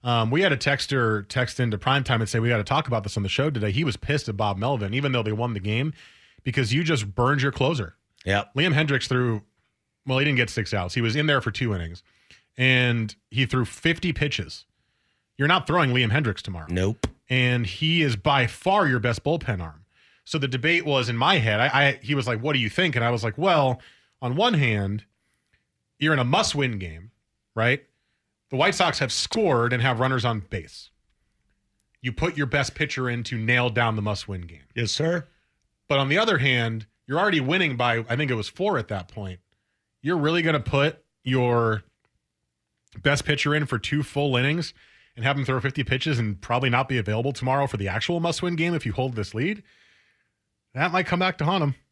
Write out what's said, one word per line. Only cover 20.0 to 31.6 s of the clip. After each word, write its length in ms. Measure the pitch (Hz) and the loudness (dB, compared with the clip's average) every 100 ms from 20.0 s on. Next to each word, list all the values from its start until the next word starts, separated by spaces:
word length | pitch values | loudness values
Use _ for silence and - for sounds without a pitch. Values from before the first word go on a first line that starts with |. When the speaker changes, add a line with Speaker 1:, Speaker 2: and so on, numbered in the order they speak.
| _ _ | _ _
Speaker 1:
So 140 | - 160 | -6 -4
the 100 | 139 | -2
debate 380 | 123 147 170 156 | 0 2 0 2
was 240 | 139 120 | 0 0
in 80 | 117 | 2
my 180 | 127 185 | 2 4
head, 240 | 113 107 | 4 2
I, 60 | 131 | 4
I, 340 | 139 139 131 | 4 4 2
he 120 | 104 | -2
was 120 | 143 123 | -2 0
like, 160 | 113 | -2
"What 120 | 135 | 0
do 40 | 139 | 0
you 100 | 110 | 0
think?" 260 | - 180 127 | 0 0 0
And 80 | |
I 60 | 117 | 0
was 120 | 120 | 0
like, 140 | 113 107 | -2 0
"Well, 420 | 185 165 135 127 - _ _ _ | 2 4 2 0 -8 _ _ _
on 120 | 123 135 | -4 0
one 180 | 233 | 2
hand, 500 | 185 127 104 98 104 - _ _ _ _ _ _ _ _ _ | 2 2 0 -2 -4 -10 _ _ _ _ _ _ _ _ _
you're 160 | 151 | 0
in 40 | 147 | 2
a 60 | |
must-win 540 | 123 175 214 147 135 107 | 4 2 2 0 -2 -4
game, 320 | 90 80 104 _ _ _ _ | -8 -12 -18 _ _ _ _
right? 300 | 113 117 123 _ _ _ _ _ _ _ | 0 0 0 _ _ _ _ _ _ _
The 80 | 135 | 0
White 180 | 170 | 2
Sox 240 | - 175 - | 4 0 2
have 120 | 135 | -2
scored 600 | - - - 202 123 120 | -2 -2 0 2 2 2
and 100 | 123 | 2
have 180 | 127 117 | 0 2
runners 240 | 131 131 | 0 2
on 160 | 120 110 | 0 -2
base. 500 | - 98 82 - - _ _ _ _ _ _ _ | -6 -10 -12 -20 -20 _ _ _ _ _ _ _